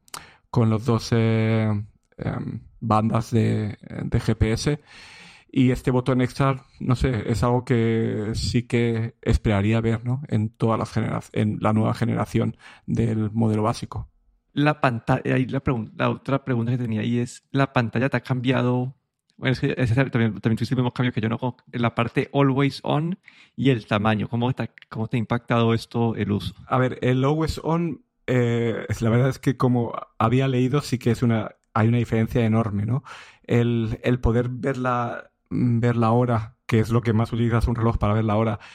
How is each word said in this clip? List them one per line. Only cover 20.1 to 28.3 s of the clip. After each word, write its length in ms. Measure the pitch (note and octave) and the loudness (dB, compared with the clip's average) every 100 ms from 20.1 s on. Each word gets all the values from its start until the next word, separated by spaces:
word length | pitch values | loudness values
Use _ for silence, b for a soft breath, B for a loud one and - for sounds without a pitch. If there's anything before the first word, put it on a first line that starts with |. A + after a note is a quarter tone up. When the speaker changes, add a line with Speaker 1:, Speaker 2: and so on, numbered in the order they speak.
| A#2 A2+ | 2 0
Speaker 2:
también 220 | F#2+ A#2 A2+ | 0 -2 -2
tuviste 180 | A2+ | -2
el 80 | B2+ | -2
mismo 100 | B2 | -2
cambio 200 | - B2+ | -2 -2
que 80 | A#2+ | -2
yo, 80 | A2 | -4
¿no? 100 | A#2 | -4
Como 180 | B2+ - _ | -6 -8 _
la 240 | A#2+ A#2 - | -4 -2 -2
parte 340 | A#2 - B2+ | -2 -2 -2
always 460 | C#3+ C#3 C3 C#3 - | 2 2 2 0 -2
on 340 | - C#3+ E3 F#3+ B B B - | -2 -2 -2 -6 B B B 0
y 140 | B2+ | 2
el 160 | A#2+ - | 2 0
tamaño, 420 | G#2+ A2 G#2+ G2+ | 0 2 0 -2
¿cómo 240 | A#2 A#2+ | -2 -2
te, 180 | - A2+ - - | -2 -8 -10 -14
cómo 200 | A2+ A2 | -8 -4
te 80 | B2+ | -4
ha 20 | |
impactado 560 | G#2+ A#2 - A#2 A2+ | -2 -4 0 2 2
esto, 400 | A2+ - A#2+ A#2 | 2 -2 -2 -2
el 160 | G#2+ G2+ | 0 -2
uso? 240 | G2+ - - - | -2 -4 -12 -4
Speaker 1:
A 100 | C3 | 0
ver, 220 | B2+ - | 0 0
el 220 | B2 B2+ | 0 2
always 360 | C3+ D#3 D#3+ - | 2 0 -2 -4
on, 400 | - E3 E3+ - _ _ | -2 -2 -2 -6 _ _
eh, 580 | - | -2